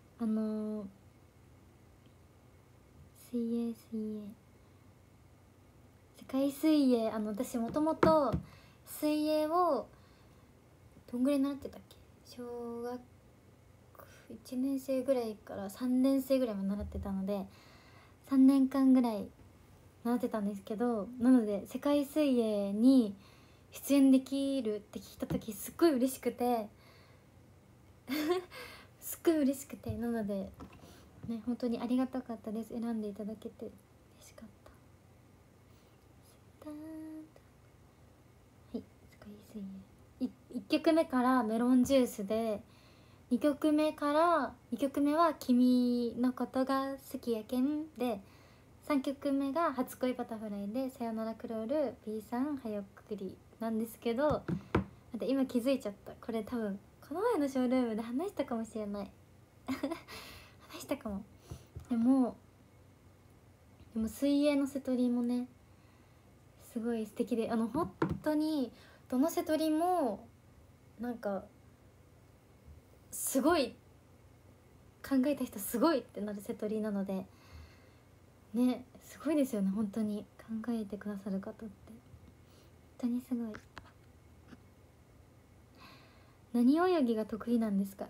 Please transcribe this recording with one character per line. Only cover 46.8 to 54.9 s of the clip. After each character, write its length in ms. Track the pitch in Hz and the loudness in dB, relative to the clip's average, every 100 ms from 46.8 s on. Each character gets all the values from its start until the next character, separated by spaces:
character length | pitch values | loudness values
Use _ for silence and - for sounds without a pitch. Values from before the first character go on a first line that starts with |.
| 269 269 - | -2 -8 -10
好 60 | 262 | -8
き 140 | 240 | -4
や 100 | 220 | -4
け 180 | 208 254 | -2 0
ん 280 | 269 302 311 - | 0 0 -6 -6
で、 220 | 247 202 - - - - - - - | -4 -4 -8 -20 -20 -20 -20 -20 -2
三 160 | 294 | 0
曲 300 | 285 269 285 | 0 -4 -2
目 200 | 277 277 | 0 0
が 200 | 302 330 | 0 -2
初 260 | 254 254 - | -2 -6 -2
恋 160 | 254 | -4
バ 100 | 247 | -2
タ 140 | 240 220 | -6 -8
フ 100 | 214 | -8
ラ 80 | 202 | -8
イ 120 | 202 | -6
で、 220 | 247 262 | -4 -6
さ 140 | 254 | -6
よ 80 | 233 | -6
な 120 | 220 | -4
ら 100 | 220 | -6
ク 140 | 220 - | -8 -8
ロ 80 | 220 | -6
ー 100 | 233 | -2
ル、 280 | 302 254 - 214 | -2 -2 -4 -8
ビ 140 | 220 | -8
ー 20 | 202 | -6
サ 80 | 240 | -4
ン 180 | 294 269 | -2 -4
早 200 | 226 208 | -6 -8
送 380 | 196 - - 196 | -8 -16 -12 -10
り 200 | 190 - - - | -10 -12 -20 -8
な 100 | 226 | -4
ん 120 | 220 | -2
で 60 | 226 | -4
す 120 | - | -4
け 160 | 233 | -2
ど、 140 | 233 302 | 2 2
待 160 | 240 - - - - - | 0 -2 -6 0 -2 -2